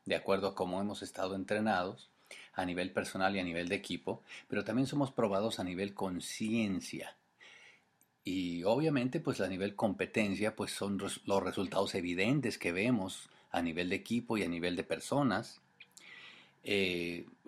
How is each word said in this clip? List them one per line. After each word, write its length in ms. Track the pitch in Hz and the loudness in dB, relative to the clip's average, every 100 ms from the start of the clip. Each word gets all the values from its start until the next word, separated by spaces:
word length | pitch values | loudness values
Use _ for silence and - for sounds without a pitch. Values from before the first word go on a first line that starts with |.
| - | -2
de 100 | 82 | -2
acuerdo 340 | - 98 95 | 2 2 2
a 40 | |
cómo 260 | - 90 92 | 0 0 0
hemos 220 | 101 98 | -2 -4
estado 320 | 95 - 95 | -8 -4 -4
entrenados, 800 | 95 95 107 110 95 90 120 - _ _ - - | -2 0 2 4 2 2 -4 -14 _ _ -20 -8
a 120 | - 90 | -4 -2
nivel 260 | 90 92 | -2 -2
personal 440 | - 87 95 95 98 | -2 -2 0 2 2
y 40 | |
a 40 | |
nivel 240 | 87 85 87 | 0 -2 -2
de 100 | 98 | -2
equipo, 440 | - 87 - - - - - | -2 -6 -4 -6 -8 -18 -6
pero 160 | 104 | -4
también 220 | 101 117 135 | 0 0 0
somos 260 | 147 135 | 2 0
probados 480 | - 110 95 110 110 | 2 2 4 0 0
a 40 | |
nivel 320 | 92 87 98 101 | -2 -2 -4 -2
conciencia. 1200 | 95 87 - - 110 117 107 90 - - - - _ _ - - - - _ _ _ _ | -4 -2 -6 -4 0 2 2 0 -4 -8 -10 -14 _ _ -20 -20 -20 -20 _ _ _ _
Y 400 | - 92 87 85 | -4 -2 0 0
obviamente, 560 | 92 120 156 143 127 165 | 4 4 4 4 2 0
pues, 220 | 151 123 | 0 0
a 60 | 92 | 0
nivel 280 | 92 101 - | 0 -2 2
competencia, 800 | 110 92 - 117 104 95 107 - | 0 2 0 2 2 2 0 0
pues, 160 | 98 | -4
son 280 | - 101 98 | -2 -2 -2
res-, 220 | 95 - - | -2 -4 2
los 160 | 98 | 2
resultados 540 | 90 101 90 95 101 98 | 2 0 0 2 2 0
evidentes 640 | 87 87 104 147 120 - | 0 2 4 4 2 0
que 120 | 95 | -2
vemos 560 | 87 117 117 92 - - - _ | 2 4 2 0 -6 -14 -20 _
a 140 | 90 | -2
nivel 260 | 85 80 90 | 0 0 0
de 60 | 95 | -2
equipo 420 | - 117 - 110 | 0 -2 0 0
y 60 | |
a 40 | 85 | 0
nivel 280 | 85 87 90 | 0 0 0
de 80 | |
personas. 800 | - 82 - 135 135 98 120 - _ _ - - - - - - - _ | -2 -4 0 2 4 2 -2 -12 _ _ -20 -20 -20 -18 -18 -20 -20 _
Eh, 600 | - 101 95 87 85 85 - - | 0 2 4 0 -2 -4 -10 -18